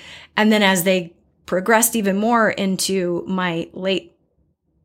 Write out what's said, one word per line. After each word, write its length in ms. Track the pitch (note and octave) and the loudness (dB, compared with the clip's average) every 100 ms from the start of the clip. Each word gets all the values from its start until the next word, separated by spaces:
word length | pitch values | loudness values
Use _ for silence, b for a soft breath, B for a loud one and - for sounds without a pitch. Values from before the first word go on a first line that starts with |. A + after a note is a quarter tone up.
| B B B - | B B B 0
And 160 | G#3+ | 2
then 100 | G#3+ | 4
as 220 | G3 F#3+ | 4 2
they 300 | F3+ F#3 E3+ - _ _ - | 2 0 -2 -14 _ _ -6
progressed 500 | C4 F#3+ A3+ A3+ A3+ | -4 2 2 2 0
even 220 | G3 G3 | 0 0
more 320 | A3 A#3+ G#3 | 2 2 2
into 760 | - G3 F#3+ - F#3+ F3 E3+ - | 0 -2 -2 -2 -2 -2 -2 -4
my 440 | F#3+ F3+ E3 - | -4 -2 -4 -6
late 420 | - F#3 F#3+ - _ _ _ _ _ _ _ | -6 -4 -4 -4 _ _ _ _ _ _ _